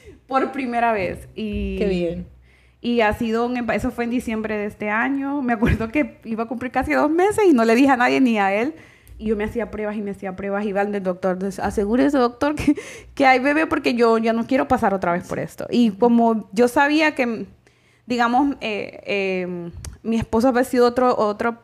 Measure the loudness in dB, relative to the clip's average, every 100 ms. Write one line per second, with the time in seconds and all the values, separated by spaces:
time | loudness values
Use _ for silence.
0 | -20 -20 -4 -2 -2 -4 -4 0 0 0
1 | -2 -6 -12 -10 -6 -4 -4 -2 -2 0
2 | -2 -6 -12 -18 _ _ _ _ -2 2
3 | 2 0 -2 -2 -2 -4 -2 -2 -4 -4
4 | -4 -4 -4 -6 -4 -4 -6 -6 -4 -2
5 | -2 -4 -4 -4 -2 0 0 0 -2 -2
6 | -2 -6 -10 -8 -6 -6 -6 -4 0 0
7 | 2 2 2 4 4 6 6 6 6 4
8 | 2 4 4 4 2 0 -2 -6 -16 -20
9 | -20 -8 -4 -2 -4 -4 -6 -6 -6 -6
10 | -8 -8 -10 -8 -4 -4 -2 -2 -2 -2
11 | -4 -2 -2 -2 -4 -4 -4 -2 0 2
12 | 4 4 0 0 -2 0 0 0 -2 -16
13 | -10 2 4 6 4 2 0 0 0 2
14 | 4 4 2 -2 0 0 2 2 2 0
15 | 0 -2 -4 -6 -8 -8 -2 2 2 4
16 | 4 4 4 2 -2 0 2 4 2 4
17 | 2 0 -2 -4 -10 -16 _ _ _ _
18 | -4 0 2 2 2 -2 -6 -6 -8 -10
19 | -4 -2 -2 -2 -4 -8 -10 -12 -14 -10
20 | -4 -2 0 2 2 2 0 2 2 4
21 | 2 2 0 -2 -4 -4